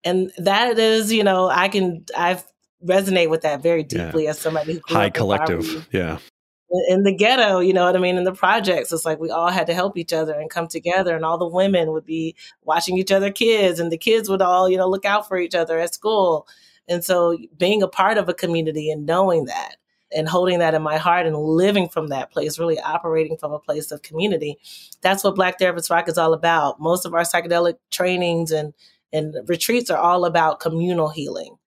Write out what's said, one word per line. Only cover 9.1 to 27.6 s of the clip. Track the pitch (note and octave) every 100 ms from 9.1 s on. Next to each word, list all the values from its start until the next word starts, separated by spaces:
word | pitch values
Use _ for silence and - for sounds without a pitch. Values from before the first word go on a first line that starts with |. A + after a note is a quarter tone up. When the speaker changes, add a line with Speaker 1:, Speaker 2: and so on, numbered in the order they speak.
| D#3
Speaker 1:
we | D#3+
all | E3 E3+
had | F3+ E3
to |
help | E3+ F#3+ F#3
each | E3
other | D#3+ D#3
and | D3+ D#3
come | F3 E3
together, | E3 E3+ F#3 F3+ D#3+
and |
all | D#3+ E3+
the | F3
women | F3 G3 F#3 D#3+
would | D#3 D#3
be | D#3+ D#3+ - - _
watching | - E3 E3+ F#3
each | F#3+
other | G3 G3+
kids, | G3 A3+ A3 F#3+ E3
and | E3+
the | E3
kids | - A3 G#3+
would | F#3+
all, | F3+ F3+ F#3
you | F#3
know, | F#3
look | G3
out | G3+ G#3 -
for | F#3
each | E3+
other | E3+ E3 E3
at | E3
school. | - G#3+ G#3+ F#3 D#3 - - _ _ -
And | F3
so | F3+ F3 E3+ E3+ - D3
being | F3+ G#3+
a | F#3
part | - G3 G#3+
of | F3+
a |
community | E3+ E3+ E3 D#3+ D3+ D3+
and | D3+ D3
knowing | E3+ F#3+ E3 B2
that | F2 - - _ _ _
and | D#3 D#3+
holding | F3+ F#3 F3
that | E3
in | D#3
my | D#3 D#3
heart | E3+ F3 E3
and | D3+
living | D#3 D#3+ F#3+ G3+ E3+
from | - D#3
that | C3+ B2+
place, | - D3+ D3+
really | E3 D#3
operating | D3 E3+ E3+ D#3+ D#3 D#3+
from | D3+
a | D3+
place | - D3+ D3
of | -
community, | - D#3 G#3 E3 D3 C#3+ - - - -
that's | F#3 G3
what | G3+ F#3
Black | F#3 F3+
Therapist | F#3 E3+ -
Rock | E3+ F3
is | E3
all | E3
about. | D#3+ E3 E3 C#3+ -
Most | D#3+ F3+
of | F3+
our | E3+
psychedelic | E3+ F3 E3+ E3+